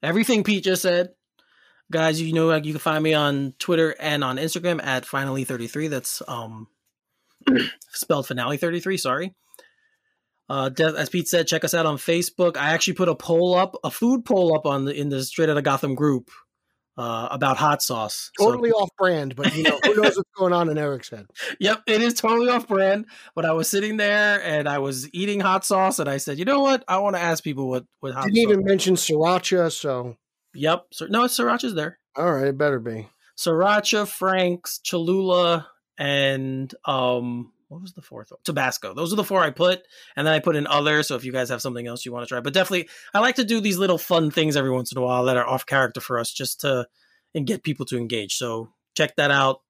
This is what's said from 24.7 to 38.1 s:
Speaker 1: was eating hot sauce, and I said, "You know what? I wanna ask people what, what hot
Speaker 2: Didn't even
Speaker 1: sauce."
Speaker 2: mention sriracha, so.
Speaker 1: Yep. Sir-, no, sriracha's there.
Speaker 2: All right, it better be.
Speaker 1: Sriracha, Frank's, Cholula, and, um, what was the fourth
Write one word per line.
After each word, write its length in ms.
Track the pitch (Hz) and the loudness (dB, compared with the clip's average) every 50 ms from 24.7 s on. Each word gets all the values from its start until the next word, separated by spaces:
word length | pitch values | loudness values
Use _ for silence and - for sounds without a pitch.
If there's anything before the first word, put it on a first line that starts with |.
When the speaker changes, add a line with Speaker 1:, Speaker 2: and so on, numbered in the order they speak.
| 143 143 | -2 -2
Speaker 1:
was 300 | 139 139 135 127 131 151 - | -2 -2 -4 -6 -10 -10 -6
eating 260 | 175 190 202 208 202 | -4 -2 -2 -2 0
hot 240 | 190 202 185 190 - | 0 2 0 0 0
sauce, 340 | - 208 190 190 190 - - | 0 2 2 2 2 2 0
and 100 | 160 143 | -2 -2
I 80 | 139 | -2
said, 220 | 139 - - 143 143 | -4 -4 -6 -6 -4
"You 60 | 175 | -2
know 160 | 226 277 285 277 | 0 2 2 4
what? 220 | 277 269 254 262 - | 4 2 0 0 0
I 100 | 180 190 | 0 0
wanna 200 | 202 202 196 180 | 2 0 0 0
ask 260 | 175 170 165 156 - | 0 0 -2 -2 -2
people 240 | 160 147 127 139 131 | -6 -6 -4 -4 -4
what, 160 | 127 127 123 _ _ _ | -4 -4 -6 _ _ _
what 120 | - 135 123 | -10 -8 -6
hot 100 | 127 131 | -4 -2
Speaker 2:
Didn't 140 | 202 202 226 | 2 4 4
even 220 | 233 214 208 190 | 6 6 4 4
Speaker 1:
sauce." 80 | 190 196 | 4 2
Speaker 2:
mention 260 | 196 190 190 185 185 | 2 2 4 2 2
sriracha, 720 | 175 - - 160 151 160 170 180 180 175 - 190 180 170 165 151 | 2 2 0 2 2 4 4 2 2 0 0 2 2 2 2 0
so. 440 | - - 151 131 123 123 123 117 _ _ _ _ _ _ _ _ | -4 -6 -4 -4 -4 -6 -8 -12 _ _ _ _ _ _ _ _
Speaker 1:
Yep. 320 | - 139 156 165 180 - _ - | -4 0 0 0 0 -2 _ -14
Sir-, 160 | - 165 - | -14 -6 -2
no, 160 | 202 226 240 | 2 2 2
sriracha's 500 | 247 - - 240 240 240 240 262 247 208 | 2 2 0 0 0 0 0 -2 -2 -2
there. 240 | 160 151 160 - _ _ _ _ | -2 -4 -4 -8 _ _ _ _
Speaker 2:
All 160 | - 160 175 160 | 0 0 2 2
right, 160 | 135 135 139 | 2 2 0
it 100 | 139 135 | 0 2
better 220 | 147 147 139 127 | 2 2 2 0
be. 280 | 113 117 113 110 107 104 _ _ _ _ _ - | -4 -6 -8 -8 -10 -14 _ _ _ _ _ -6
Speaker 1:
Sriracha, 680 | - 180 165 160 180 202 208 208 208 - - 214 208 196 | -2 0 2 4 4 4 4 2 2 2 0 0 0 -2
Frank's, 720 | - - 185 190 190 185 185 180 175 175 _ - - - _ | -4 -2 0 0 2 2 2 2 0 -2 _ -10 -12 -10 _
Cholula, 840 | - - 175 170 165 185 190 190 185 180 180 175 170 170 160 151 - _ _ _ _ _ | -4 -4 -2 0 0 0 2 2 2 4 4 4 4 2 0 -2 -8 _ _ _ _ _
and, 800 | - 147 143 143 139 139 135 135 135 135 131 131 131 135 131 - - _ | -6 -4 -2 0 2 2 2 0 -2 -4 -6 -6 -6 -8 -10 -12 -10 _
um, 680 | - 139 131 131 127 123 123 120 123 120 120 120 - _ _ _ _ | -2 -2 0 2 0 0 0 -2 -6 -8 -8 -10 -14 _ _ _ _
what 120 | 151 165 185 | -20 -18 -18
was 100 | 185 - | -18 -20
the 100 | - - | -20 -20
fourth 300 | - | -20